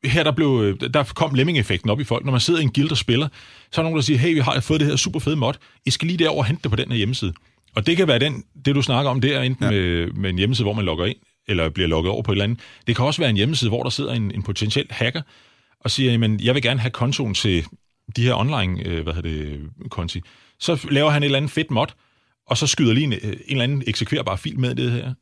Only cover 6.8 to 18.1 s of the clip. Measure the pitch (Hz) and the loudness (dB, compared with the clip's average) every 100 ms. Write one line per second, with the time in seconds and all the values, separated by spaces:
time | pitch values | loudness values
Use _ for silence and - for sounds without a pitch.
6.8 | 127 117 104 127 95 82 _ _ _ - | 0 -2 -2 -2 -4 -6 _ _ _ -4
7.8 | 107 170 180 120 143 123 - - 135 143 | 0 2 4 4 2 -2 -12 -4 0 2
8.8 | 131 123 143 127 123 135 127 131 104 104 | 2 0 2 2 0 0 -2 0 0 2
9.8 | 90 85 85 92 98 90 101 127 104 107 | 2 0 -2 -4 -2 0 2 2 0 0
10.8 | 95 80 90 - _ _ - 95 80 80 | -2 0 -2 -4 _ _ -4 0 0 0
11.8 | 85 80 85 113 110 98 101 117 - - | 0 2 0 -2 -2 0 0 -2 -8 -14
12.8 | - 120 131 151 147 104 110 156 123 117 | -4 0 0 0 0 2 2 2 0 0
13.8 | 127 120 143 120 104 - 101 95 107 139 | -2 -4 -4 -2 -4 -4 -6 -4 -2 -2
14.8 | - - 117 165 151 - _ _ _ _ | -4 -4 -4 -4 -10 -16 _ _ _ _
15.8 | - - 131 117 113 107 113 131 120 131 | -4 0 2 2 2 2 2 2 2 0
16.8 | 117 - 123 139 123 95 110 87 76 - | -2 -2 -2 0 -2 0 2 2 0 -12
17.8 | _ _ - | _ _ -12